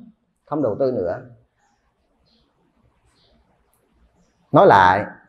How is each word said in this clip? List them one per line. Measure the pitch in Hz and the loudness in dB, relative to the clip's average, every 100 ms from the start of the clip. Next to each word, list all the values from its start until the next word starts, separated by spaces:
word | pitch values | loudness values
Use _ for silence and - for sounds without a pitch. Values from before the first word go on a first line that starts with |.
| - _ _ _ - | -20 _ _ _ -12
không | 147 | -8
đầu | 127 101 | -6 -4
tư | 135 | -6
nữa. | 120 87 104 120 - _ _ _ _ _ _ _ _ _ _ _ _ _ _ _ _ _ _ _ _ _ _ _ _ _ _ _ _ _ _ _ | -6 -8 -10 -14 -20 _ _ _ _ _ _ _ _ _ _ _ _ _ _ _ _ _ _ _ _ _ _ _ _ _ _ _ _ _ _ _
Nói | 147 190 | 2 4
lại, | 101 92 98 - - | 4 4 0 -6 -14